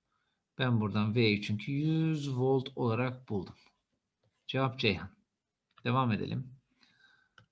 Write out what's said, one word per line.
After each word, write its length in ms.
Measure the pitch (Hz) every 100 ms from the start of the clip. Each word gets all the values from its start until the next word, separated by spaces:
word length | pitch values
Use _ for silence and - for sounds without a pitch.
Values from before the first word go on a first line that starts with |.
| _ _ _ _ _ -
Ben 240 | 135 117
buradan 340 | 107 107 107 113
V'yi 260 | 113 104
çünkü 300 | - 104 -
yüz 640 | 139 156 160 160 156 143 127
volt 320 | 131 135 131 -
olarak 540 | 127 113 127 127 -
buldum. 260 | 104 85 - _ _ _ _ _ _ _ _ -
Cevap 320 | 131 135 123
Ceyhan. 340 | 113 90 95 - _ _ _ _ _ _ 123
Devam 260 | 123 127
edelim. 400 | 101 98 113 127 - _ _ _ _ _ _ _ _ -